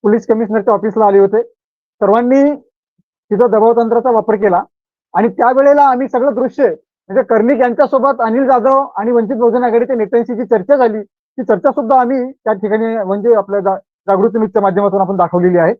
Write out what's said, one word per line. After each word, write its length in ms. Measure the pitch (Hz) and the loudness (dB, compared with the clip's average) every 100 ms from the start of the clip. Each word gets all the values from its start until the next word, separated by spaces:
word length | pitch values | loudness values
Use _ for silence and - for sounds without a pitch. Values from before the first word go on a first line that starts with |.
पोलीस 240 | 202 220 - | 0 -2 0
कमिशनरच्या 460 | 220 220 220 202 | -2 -2 -2 0
ऑफिसला 320 | 202 208 220 208 | 0 -2 0 2
आले 140 | 196 | 4
होते. 240 | 196 214 233 _ _ _ _ _ | 2 0 -4 _ _ _ _ _
सर्वांनी 540 | 202 214 240 269 277 285 _ _ _ _ _ _ _ | 0 2 2 2 2 -2 _ _ _ _ _ _ _
तिथं 160 | 202 240 | 0 2
दबावतंत्राचा 600 | 214 226 233 233 233 240 | 2 2 2 0 0 0
वापर 240 | 226 214 214 | -2 0 -2
केला 280 | 202 175 - _ _ _ _ | 0 0 -4 _ _ _ _
आणि 140 | 175 220 | -2 -2
त्यावेळेला 540 | 190 247 262 277 285 | 0 0 2 4 4
आम्ही 280 | 285 247 269 | 2 2 -2
सगळं 240 | 233 269 226 | -2 -2 -2
दृश्य, 280 | 262 - 262 - _ _ _ | -4 0 -2 -2 _ _ _
म्हणजे 140 | 196 | -4
कर्णिक 380 | 202 226 233 262 | 0 0 2 2
यांच्यासोबत 600 | 247 233 277 269 269 254 | 0 0 0 2 0 -2
अनिल 260 | 226 233 269 | -2 0 2
जाधव 400 | 254 233 269 277 | 2 2 0 0
आणि 240 | - 220 | -6 -2
वंचित 240 | 240 214 233 | -2 -2 0
बहुजन 280 | 233 233 | 0 0
आघाडीच्या 320 | 247 226 247 247 | 0 0 0 -2
नेत्यांशी 400 | 208 233 233 226 | 0 -2 -2 -6
जी 100 | 240 | -2
चर्चा 320 | 226 185 285 | -2 0 2
झाली, 260 | 240 214 | 2 -2
ती 400 | 202 _ _ - | -10 _ _ -12
चर्चा 280 | 214 185 285 | -2 0 0
सुद्धा 300 | 269 226 262 | -2 0 0
आम्ही 300 | 240 262 254 | 2 -2 -4
त्या 220 | 269 226 | -8 -6
ठिकाणी, 500 | 208 208 214 226 226 | -4 -4 -2 -2 -4
म्हणजे, 320 | 190 202 214 226 | -4 -2 2 0
आपल्या 240 | 196 202 | 0 -2
जा-, 180 | 190 190 | -2 -4
जागृती 600 | _ _ - 196 220 220 | _ _ -2 0 0 -2
न्यूजच्या 240 | 220 220 | -2 0
माध्यमातून 400 | 196 185 202 190 | 0 0 0 -2
आपण 160 | 185 196 | -2 0
दाखवलेली 400 | 175 180 180 175 | 0 2 2 2
आहे. 160 | 170 233 | 0 -2